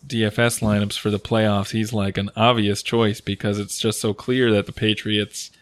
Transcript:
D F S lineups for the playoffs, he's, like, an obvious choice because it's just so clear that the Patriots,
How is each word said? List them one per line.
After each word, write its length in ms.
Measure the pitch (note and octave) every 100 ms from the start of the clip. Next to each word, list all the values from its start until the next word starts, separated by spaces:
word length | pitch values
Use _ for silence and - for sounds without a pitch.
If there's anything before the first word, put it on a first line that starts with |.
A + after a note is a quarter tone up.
| -
D 180 | A2+ G#2+
F 140 | A2
S 220 | A#2 -
lineups 360 | G#2+ G#2 G2+ -
for 120 | A2
the 100 | G#2
playoffs, 520 | - A2+ G#2+ G2+ G2
he's, 220 | A2+ G#2+
like, 240 | A2+ G2 F#2+
an 140 | G2 -
obvious 460 | A#2 A#2+ G2+ G2+
choice 400 | - A#2 A2 A2
because 380 | - G2+ G#2+ G#2
it's 200 | G2+ -
just 200 | A2+ -
so 140 | A2
clear 380 | G2 - B2+ A#2+
that 140 | G#2 G2
the 60 |
Patriots, 800 | - G#2+ G#2 - G#2 G#2 - - _